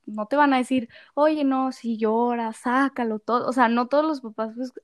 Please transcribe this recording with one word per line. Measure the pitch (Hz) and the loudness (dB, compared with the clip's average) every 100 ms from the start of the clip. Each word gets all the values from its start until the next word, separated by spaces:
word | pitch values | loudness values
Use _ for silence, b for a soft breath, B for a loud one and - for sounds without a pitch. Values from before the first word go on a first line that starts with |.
| - | -12
no | 214 214 | -8 -2
te | 285 | 2
van | 285 | 4
a | 262 | 2
decir, | 240 262 233 b b | 0 -2 -4 b b
"Oye, | - 302 302 | 0 2 2
no, | 277 262 262 | 0 0 -2
si | 254 233 220 | -4 -6 -2
llora, | 220 226 240 240 226 | 0 2 0 -2 -4
sácalo", | 226 247 254 269 269 226 220 | -6 -2 0 0 -2 -4 -4
todo. | - 240 - | -2 -2 0
O | |
sea, | 254 233 | 2 4
no | 233 247 | 2 0
todos | 285 | 0
los | 311 285 | 0 -2
papás, | 226 214 220 233 | -8 -8 -8 -8
pues, | 254 - | -10 -6